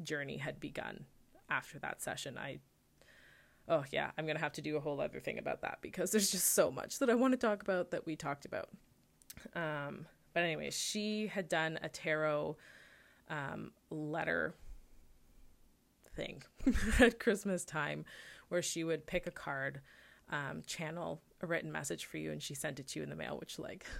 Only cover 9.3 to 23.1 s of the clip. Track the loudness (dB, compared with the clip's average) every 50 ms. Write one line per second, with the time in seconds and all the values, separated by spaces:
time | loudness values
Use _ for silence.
9.3 | -16 -16 -14 -8 -6 -4 -2 -2 -2 -2 -4 -6 -6 -10 -12 -16 -18 _ _ _
10.3 | 0 2 2 2 0 -2 -2 -4 -2 -2 -2 0 0 0 0 0 0 0 -2 0
11.3 | 0 -2 0 2 2 2 4 2 0 -2 -4 -6 -6 -4 0 0 2 4 4 2
12.3 | 2 2 0 -2 -4 -6 -10 -20 -20 -20 -20 -20 -20 -20 -20 -20 -20 -16 _ -6
13.3 | -4 -4 -4 -4 -4 -6 -8 -10 -12 _ _ -8 -6 -6 -4 -2 -2 0 0 2
14.3 | 2 2 0 0 -4 -6 -12 -12 -12 -12 -16 -20 -20 -20 -20 -20 -20 -20 -20 -20
15.3 | -20 -20 -20 -20 -20 -20 -20 -20 _ _ _ _ _ _ -18 -10 -6 -6 -6 -6
16.3 | -8 -12 -16 -18 _ 2 4 6 6 6 6 6 8 10 10 10 8 6 4 4
17.3 | 4 4 2 0 0 0 -2 -2 -2 -2 0 0 -2 -4 -6 -10 -12 -16 -16 -16
18.3 | -18 -16 -6 -2 0 0 0 0 0 0 0 0 0 -2 -2 -2 -2 -2 -2 -4
19.3 | -8 -6 -4 -4 -2 -2 -2 -4 -4 -6 -12 -16 -20 -20 -20 -20 -20 -20 _ -4
20.3 | -2 -2 -2 -2 -6 -6 -8 -8 -6 -6 -4 -4 -4 -4 -4 -4 -6 -6 -10 _
21.3 | _ -6 -2 0 0 0 0 -2 -4 -4 -4 -4 -4 -6 -6 -8 -6 -6 -4 -4
22.3 | -4 -4 -6 -6 -6 -4 -4 -4 -4 -6 -8 -8 -6 -6 -6 -6